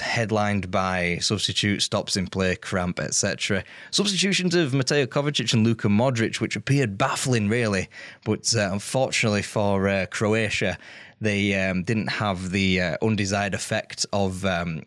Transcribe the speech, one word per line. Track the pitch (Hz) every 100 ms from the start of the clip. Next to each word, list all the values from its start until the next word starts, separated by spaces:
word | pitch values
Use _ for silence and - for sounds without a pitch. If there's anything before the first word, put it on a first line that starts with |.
headlined | - - 107 107 104 101 90
by | 98 92 92 87 87
substitute, | - 101 - - 104 101
stops | - 104 - 101
in | 90
play, | 95 92 85
cramp, | - 95 90 -
et | -
cetera. | - 101 78 - 98 - - -
Substitutions | - 202 185 190 180 180
of | 175 147
Mateo | 135 127 147
Kovacic | 135 147 143 143 110
and | 117
Luka | 113 110 107
Modric, | 104 131 120 110 -
which | 110 110
appeared | - 139 120 98
baffling, | 135 - 135 120 104
really, | 120 113 95 90 - - -
but, | - 107 - 113
uh, | 101
unfortunately | 101 - 131 131 - 117 104
for, | 92 113 101 98 98
uh, | 98 90
Croatia, | - 107 110 107 - 101 90 - - - -
they, | 107 101 101 98 95
um, | 92
didn't | 90 110 -
have | - 107 90 92
the, | 98 95 92
uh, | 90 -
undesired | 110 107 98 101 101
effect | 95 - 110 - - -
of, | 104 98 92 98
um, | 87 85 80